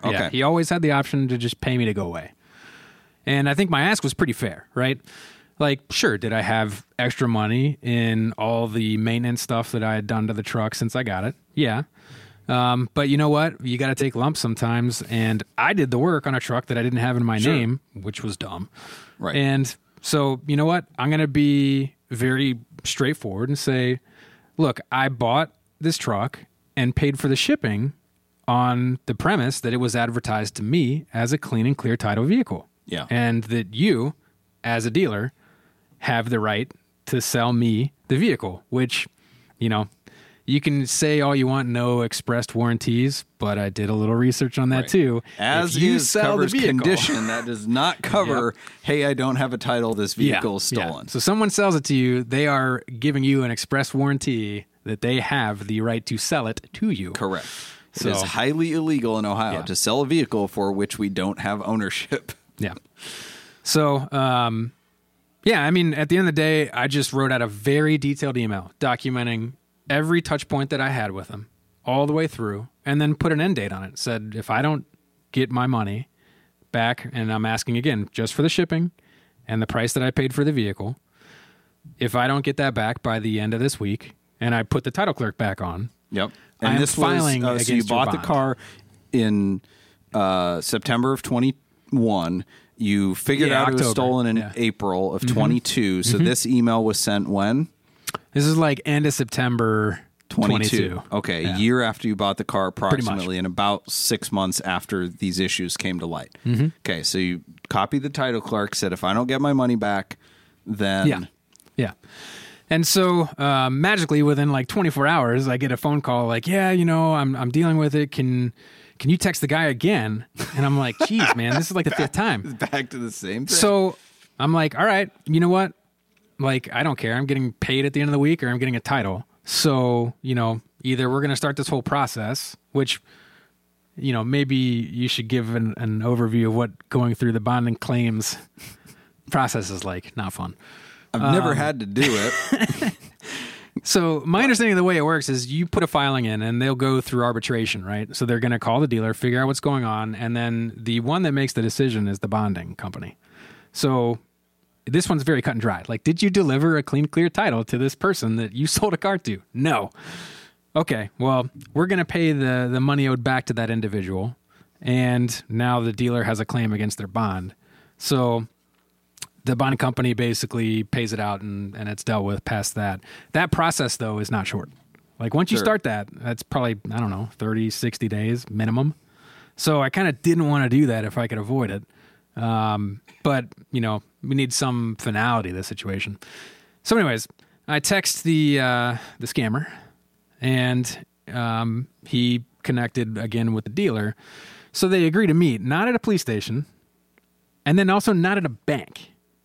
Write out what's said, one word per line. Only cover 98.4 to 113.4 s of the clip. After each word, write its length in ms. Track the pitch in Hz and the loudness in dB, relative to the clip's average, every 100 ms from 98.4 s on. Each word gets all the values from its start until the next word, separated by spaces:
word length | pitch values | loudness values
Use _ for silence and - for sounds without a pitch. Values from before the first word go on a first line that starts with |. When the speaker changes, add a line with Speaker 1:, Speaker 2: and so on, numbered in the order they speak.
| 147 | 2
Speaker 2:
is, 100 | 160 | 4
like, 240 | 156 131 - | 2 2 0
end 200 | 147 151 | 2 2
of 60 | |
September 880 | - 117 - 123 120 113 107 107 95 - _ - | 0 -2 -2 0 2 2 2 0 -2 -10 _ -8
Speaker 1:
Twenty-two. 600 | - 104 104 107 110 92 | 0 2 2 2 2 0
Speaker 2:
twenty-two. 260 | 90 - 104 | -4 -6 -4
Speaker 1:
Okay, 260 | - 85 | -2 -2
Speaker 2:
Yeah. 120 | 87 92 | -2 2
Speaker 1:
a 40 | |
year 220 | 113 127 | 2 4
after 260 | 113 107 113 | 2 -2 -2
you 80 | 101 | 0
bought 220 | 101 98 | 0 -2
the 60 | |
car, 260 | 104 101 92 | -2 -2 -2
Speaker 2:
Pretty 260 | - 95 131 | -2 0 0
much. 40 | 113 | 0
Speaker 1:
approximately, 320 | 98 90 92 | -2 -4 -4
and 80 | 92 | -4
about 420 | 92 101 101 - | 0 0 0 -4
six 420 | - - 113 - | -4 -2 -2 -2
months 280 | 101 92 - | -2 0 -2
after 480 | 95 87 - 98 90 | -2 -4 -4 -4 -4
these 320 | 85 98 90 | -4 -4 -2
issues 360 | 92 - 87 - | -2 -2 -4 -4
came 220 | 95 90 | -4 -4
to 60 | 85 | -6
light. 300 | 78 - - 120 | -8 -10 -8 -2
Speaker 2:
Mm-hmm. 220 | 117 156 - - | 0 0 -2 -6
Speaker 1:
Okay, 160 | 85 | -4
so 160 | - 95 | -2 0
you 240 | 92 87 - - - | -2 -4 -10 -16 -4
copied 340 | 101 101 143 | -2 0 -2
the 60 | 143 | -4
title 320 | 143 131 113 | -4 -2 -2
clerk, 340 | - 110 101 - | -2 -2 -2 -2
said, 180 | 95 | -4
"If 100 | 92 | -2
I 100 | 92 | 0
don't 140 | 107 127 | 0 0
get 140 | 135 | 0
my 120 | 143 | 2
money 220 | 135 123 117 | 2 2 2
back, 420 | 104 98 - - _ _ _ _ - | 0 -2 -4 -14 _ _ _ _ -8
then" 420 | 101 98 98 139 | -2 0 2 2
Speaker 2:
Yeah. 120 | 101 87 _ _ _ _ - | 0 -4 _ _ _ _ -4
Yeah. 140 | 110 - - - - - - - - | -4 -6 -20 -20 -20 -18 -20 -14 -2
And 160 | 165 160 | 0 2
so, 440 | 196 185 175 156 | 4 4 4 0
uh, 320 | - | 0